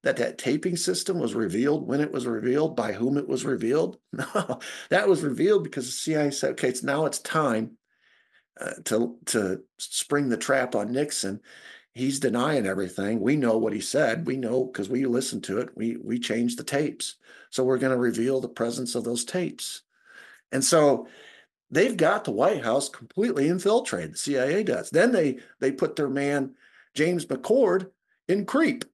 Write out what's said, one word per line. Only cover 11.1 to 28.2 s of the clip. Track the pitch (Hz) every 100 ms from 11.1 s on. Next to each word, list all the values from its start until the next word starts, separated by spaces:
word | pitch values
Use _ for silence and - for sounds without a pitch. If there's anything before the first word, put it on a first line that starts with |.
| - 98 104 _ - - - _
He's | 117 131 135
denying | 131 117 143 147
everything. | 98 95 92 - 98 113
We | 104 151
know | 120 110
what | 110
he | 104
said. | - 139 135 113 -
We | 135
know | 117 127 127
'cause | - 98
we | 127
listened | 135 120 135 110
to | - 101
it. | 123
We, | - 113 117
we | - 120
changed | 120 113 120 120
the |
tapes. | - 139 151 - - - _ - -
So | -
we're | 131 131
gonna | 131 123
reveal | 120 113 123 135
the | 120
presence | - 117 120 120
of | 127
those | 117 120
tapes." | - 185 175 - - - _ _ _ - - - _
And | 135
so | 135 165 147 120 - - - - _ _ _
they've | 139 247 196
got | 160 208
the | -
White | 104 160 185
House | 117 131 143
completely | - 117 - 233 143 143
infiltrated. | 180 196 220 - 90 80
The | 80
C | - 139
I |
A | 131 180
does. | 208 110 -
Then | 151 226
they, | 220 151 127 - _
they | 135
put | 131 156 156
their | 143
man, | 139 143 143 135 - _ _ _
James | - 160 180 -
McCord, | 135 - 269 214 185 185 _ _ _